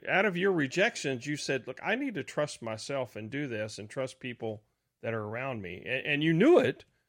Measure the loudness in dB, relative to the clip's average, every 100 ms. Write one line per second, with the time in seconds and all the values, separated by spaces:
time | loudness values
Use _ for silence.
0 | 0 2 2 2 2 2 2 2 2 0
1 | -2 -4 -4 -6 -2 -2 -4 -6 -2 -2
2 | -2 -4 -4 -2 -2 -4 -6 -6 -4 -4
3 | -4 -8 -8 -6 -4 -4 -4 -8 -10 -6
4 | -6 -6 -10 -6 -6 -8 -12 _ _ _
5 | -6 -4 -4 -6 -6 -6 -8 -10 -4 -4
6 | 0 2 4 6 8 8 6 0 -10 _